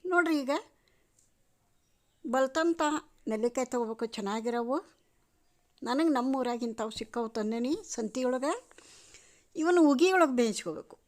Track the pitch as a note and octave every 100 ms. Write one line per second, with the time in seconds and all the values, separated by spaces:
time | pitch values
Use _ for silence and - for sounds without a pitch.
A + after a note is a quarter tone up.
0 | F4+ F4 E4 D4+ C4 D4+ - _ _ _
1 | _ _ _ _ _ _ _ _ _ _
2 | _ _ D4 B3+ C4 D#4+ E4 E4 D4+ D4+
3 | - _ - A3 A#3 A#3+ B3 B3 A3+ A3+
4 | A3+ A#3 G3+ A3 A3+ A#3+ A#3 D4 - _
5 | _ _ _ _ _ _ _ _ A3+ C4
6 | E4 C4 B3+ C4 B3 B3 A#3 A3 A3 -
7 | G#3+ A#3 A3 A3+ G#3+ A#3 B3 F#4+ F#4 -
8 | A3 C4 B3+ B3+ C#4 A#4 _ - - -
9 | - - _ _ _ - D#4+ F4+ D4+ C4
10 | F4+ F#4 D#4 B3 A#3 G3 F3 D#3+ - -